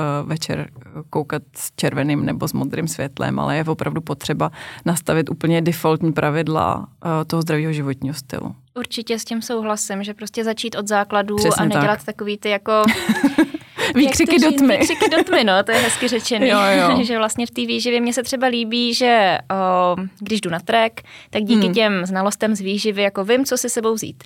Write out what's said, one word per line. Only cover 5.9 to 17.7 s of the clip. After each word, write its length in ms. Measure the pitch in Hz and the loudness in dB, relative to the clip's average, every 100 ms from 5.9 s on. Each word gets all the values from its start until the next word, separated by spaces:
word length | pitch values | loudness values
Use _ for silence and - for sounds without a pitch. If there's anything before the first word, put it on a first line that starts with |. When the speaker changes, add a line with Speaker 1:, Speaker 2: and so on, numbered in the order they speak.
| 160 165 | 2 0
Speaker 1:
pravidla, 760 | 156 151 151 160 156 87 - - _ | 0 0 0 -2 0 0 -2 -8 _
eh, 200 | 170 160 | -4 -2
toho 180 | 160 165 | -2 -2
zdravého 300 | 165 151 160 | 0 -2 -2
životního 420 | 151 139 131 135 | -2 -4 -4 -6
stylu. 400 | 147 - - - - _ 247 | -8 -10 -8 -8 -12 _ -12
Speaker 2:
Určitě 400 | 240 - 226 226 | -10 -8 -6 -6
s 60 | |
tím 180 | - 226 | -4 -6
souhlasím, 600 | 220 226 220 208 - 196 | -4 -4 -2 -4 -4 -6
že 120 | 202 | -6
prostě 300 | 208 208 - | -10 -10 -4
začít 300 | 226 220 233 214 | -4 -4 -6 -6
od 120 | 208 | 0
základů 480 | 208 202 208 202 208 | 0 2 0 0 0
Speaker 1:
Přesně 160 | 208 - | 2 2
Speaker 2:
a 0 | |
nedělat 320 | - 208 208 214 | 2 2 2 0
Speaker 1:
tak. 80 | |
Speaker 2:
takový 340 | - - 208 208 | -4 -8 -8 -4
ty 100 | 214 | -2
jako 340 | 202 220 214 | -2 2 2
Speaker 1:
<laughs> 1120 | 220 - - 370 277 - - - - - 453 | 4 2 0 2 2 2 0 -2 -12 -4 0
Výkřiky 400 | 247 277 - 330 | 4 4 4 4
Speaker 2:
jak 60 | 349 | 4
to 40 | 311 | 4
Speaker 1:
do 40 | |
Speaker 2:
říct? 80 | 277 | 4
Speaker 1:
tmy. 160 | 269 - | 4 4
Speaker 2:
Výkřiky 300 | 320 320 415 320 | 2 2 2 2
do 80 | |
tmy, 200 | 370 330 | 2 2
no, 180 | 220 190 | 4 4
to 80 | 202 | 4
je 60 | 226 | 2
hezky 300 | 233 - 247 | 0 0 -2
řečený. 400 | 226 - 226 254 | -2 -2 0 4
Speaker 1:
Jo, 100 | 208 196 190 | 4 4 4
jo. 240 | 175 254 | 4 4
Speaker 2:
<laughs> 0 | |
Že 140 | 233 226 | 2 0
vlastně 280 | 214 240 240 | -2 -2 -4
v 40 | |
té 160 | - | -4
výživě 340 | 233 | -2